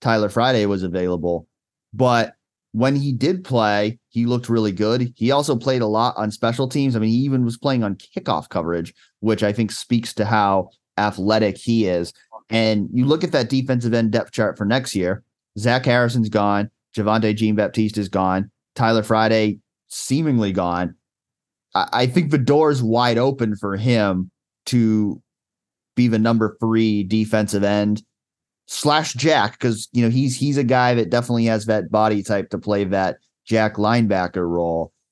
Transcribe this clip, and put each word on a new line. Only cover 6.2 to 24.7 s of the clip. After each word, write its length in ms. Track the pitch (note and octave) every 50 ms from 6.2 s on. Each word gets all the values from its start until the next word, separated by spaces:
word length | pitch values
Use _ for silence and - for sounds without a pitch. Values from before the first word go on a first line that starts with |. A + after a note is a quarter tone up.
| A2 G#2+
special 380 | G#2+ - B2 A#2 A#2 B2+ C3+ B2+
teams. 260 | - C#3+ C#3 C3+ A#2
I 60 | A2
mean, 100 | A2 A2
he 60 | A2+
even 280 | B2 C3+ C#3 C3+ B2+ B2
was 120 | A#2 A#2
playing 260 | - - C#3+ C3 A#2+
on 140 | A2 G2+ F#2+
kickoff 520 | - - - _ - - - F#2+ D#2 D2+ -
coverage, 460 | - F2+ D#2+ E2+ E2+ E2+ E2+ E2+ - _ _ _ _ _
which 240 | G#2 A2 A2 -
I 100 | G#2+ G#2
think 200 | G2+ A#2 A2+ G#2
speaks 420 | - - - - B2 A2+ A#2 - -
to 100 | - G#2
how 460 | G#2+ A2+ G#2+ G2+ G2 G2 F#2+ F#2 - _ _ _ _ _ F#2+
athletic 580 | G#2 G#2 - - F#2+ G#2 A2 A2 A2 G2+ F2+
he 300 | - - A#2+ A#2 A2+ G#2
is. 260 | F#2 F2+ E2+ F2 - - _ _ _ - - - -
And 400 | A2 A2+ A2 A2 A2 G#2 G2 -
you 140 | - B2 B2+
look 180 | C#3 D#3 D#3+ F3+
at 80 | E3+
that 160 | D#3+ C#3 A#2+ A#2
defensive 460 | C3+ C3 C3 C3 B2+ B2 A#2+ A#2 A#2
end 180 | A#2 A2+ G#2+
depth 180 | G#2+ A2+ - -
chart 260 | - - A2 G2 -
for 80 | - G#2
next 300 | G#2 A#2+ C3+ - - -
year, 300 | G2 F2 F2+ G2 - - _ _ _ _ _ _ G#2
Zach 260 | G#2+ A#2+ A#2+ B2+ -
Harrison's 440 | - A#2+ B2 A#2+ A#2 A#2+ B2 A2 G#2
gone, 420 | G#2+ G#2 G2+ G#2 G2+ G2+ G#2 A2 - _ _ _ -
Javonte 380 | A2 G2+ G#2+ A2 A2+ A2 G#2+ G#2+
Jean-Baptiste 640 | G#2+ A2+ G#2+ G#2+ G#2+ G#2 F#2 - A#2 A2 G#2 - G#2
is 100 | G2+ F#2+
gone, 440 | - F#2+ F#2+ F#2 F#2 F#2+ G2+ - _ _ _ _ _
Tyler 260 | - A#2 A2+ A2+ A2
Friday 560 | G#2 - A2+ A2 A2 A2 A2+ A2 G#2+ G#2+ - - _ _ _ _ _ -
seemingly 640 | - - - - C3+ D3+ D#3+ D3+ B2+ A#2 G#2+ G2
gone. 420 | F2+ F#2+ F2+ F2 F2 F2 F2+ - - _ _ _ _ _ _ _ _ _ _ _ _ _ _ _ -
I, 140 | F#2+ - -
I 140 | - A#2+ B2+
think 240 | B2+ B2 F3+ D#3 C#3+
the 80 | D#3 C#3+
door's 460 | A#2+ C3+ C#3+ D3+ D#3 D3+ C#3+ B2+ A#2+
wide 340 | A2 A2+ A#2+ B2 A#2+ A2+ A#2
open 380 | B2+ C3+ A2+ - A#2 G#2+ G#2
for 200 | G2 G#2 G2+ G2
him 540 | G2 A2 B2+ A#2+ A2 G#2 G2 F#2 F#2 F#2 F2+ - _ _ _ _ _ _
to 540 | -